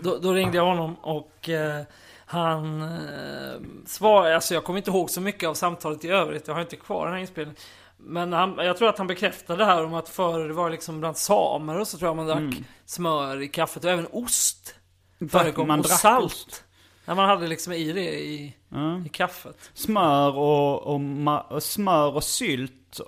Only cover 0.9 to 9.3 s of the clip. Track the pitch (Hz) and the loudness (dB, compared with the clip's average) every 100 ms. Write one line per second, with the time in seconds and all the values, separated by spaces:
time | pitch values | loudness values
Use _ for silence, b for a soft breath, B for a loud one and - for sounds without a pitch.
0.9 | 170 156 156 - _ 170 160 156 147 143 | -6 -6 -6 -8 _ -4 -2 -2 -4 -10
1.9 | B B B - 170 165 160 156 156 156 | B B B -8 -2 0 -2 -4 -6 -8
2.9 | 170 147 139 143 139 135 123 120 - - | -8 -10 -12 -12 -10 -12 -12 -14 -16 -14
3.9 | - 214 202 165 160 - 165 165 190 202 | 2 8 8 8 4 2 0 -2 -4 0
4.9 | 190 160 180 196 202 165 147 175 170 156 | 0 0 -2 -4 -2 -4 0 -2 -2 -6
5.9 | 151 165 190 151 147 - 156 170 - - | -6 0 0 0 -4 -6 -6 -6 -10 -6
6.9 | 185 160 185 185 165 147 151 B B B | -4 -4 -6 -8 -10 -10 -12 B B B
7.9 | _ - 170 175 170 190 165 175 180 226 | _ -8 -6 0 2 0 0 -2 4 2
8.9 | 202 185 180 196 | 2 -2 -2 -4